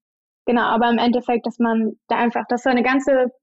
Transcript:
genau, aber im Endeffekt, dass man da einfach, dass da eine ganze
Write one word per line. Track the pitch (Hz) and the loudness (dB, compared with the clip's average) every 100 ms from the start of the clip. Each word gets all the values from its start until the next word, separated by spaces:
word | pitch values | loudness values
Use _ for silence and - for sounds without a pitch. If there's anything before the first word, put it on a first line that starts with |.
| _ _ _ _ - | _ _ _ _ -2
genau, | 240 | 0
aber | 214 220 240 | 0 0 2
im | 226 | 2
Endeffekt, | 240 240 240 240 233 | 2 0 0 -2 -4
dass | - | -2
man | 233 226 220 - _ | 0 0 -2 -6 _
da | 233 | -2
einfach, | 240 240 214 | 0 -2 -4
dass | 240 | -2
da | 269 | 0
eine | 247 | 0
ganze | 247 269 277 262 247 - | 0 0 2 2 0 -4